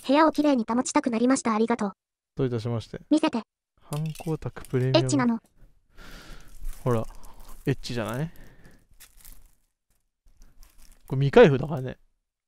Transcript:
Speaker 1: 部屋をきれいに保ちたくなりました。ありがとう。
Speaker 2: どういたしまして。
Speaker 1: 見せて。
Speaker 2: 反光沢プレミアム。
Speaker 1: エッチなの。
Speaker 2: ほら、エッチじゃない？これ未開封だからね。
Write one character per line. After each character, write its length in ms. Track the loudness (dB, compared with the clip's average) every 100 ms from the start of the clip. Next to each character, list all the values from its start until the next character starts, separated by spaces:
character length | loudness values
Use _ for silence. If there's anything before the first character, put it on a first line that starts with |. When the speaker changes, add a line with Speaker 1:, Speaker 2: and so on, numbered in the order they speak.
| 0
Speaker 1:
部 60 |
屋 140 | 4 4
を 40 |
き 120 | 4
れ 100 | 2
い 40 | 2
に 80 | 0
保 140 | -2
ち 100 | 0
た 80 | 0
く 80 | 0
な 80 | 0
り 100 | 2
ま 80 | 2
し 40 |
た。 140 | 0 0
あ 20 |
り 80 | 0
が 100 | 0
と 120 | -2
う。 60 | -6 _ _ _ -4
Speaker 2:
ど 60 | -2
う 20 |
い 20 |
た 100 | -2
し 60 | -4
ま 100 | -4
し 80 | -6
て。 140 | -12 0
Speaker 1:
見 100 | 2
せ 100 | 2
て。 120 | -2 -8 _ _ _
Speaker 2:
反 240 | -10 -6 -6
光 320 | -6 -6 -6
沢 100 | -6 -12 -6
プ 100 | -2
レ 60 | 2
ミ 120 | 2
ア 20 |
ム。 0 |
Speaker 1:
エ 20 |
ッ 80 | 2
チ 80 | 2
な 80 | 2
の。 140 | 0 -4 _ -20 _ _ -20 -20 -20 -18 -18 -18 -10 -8 -6
Speaker 2:
ほ 80 | -2
ら、 140 | -2 -2 -8 -14 -16 -16 -8 -4
エ 60 |
ッ 60 | -4
チ 120 | -4
じ 80 | -6
ゃ 40 | -4
な 180 | -6
い？ 80 | -8 -10 -20 -20 -20 -20 _ -20 -20 -20 -20 -20 -20 _ _ _ _ _ _ _ _ -20 -20 -20 -20 -20 -20 -20 -8
こ 80 | -2
れ 40 |
未 120 | 4
開 180 | 8 8
封 80 | 8
だ 100 | 0
か 80 | -6
ら 60 |
ね。 160 | -8 -12 _ _ _ _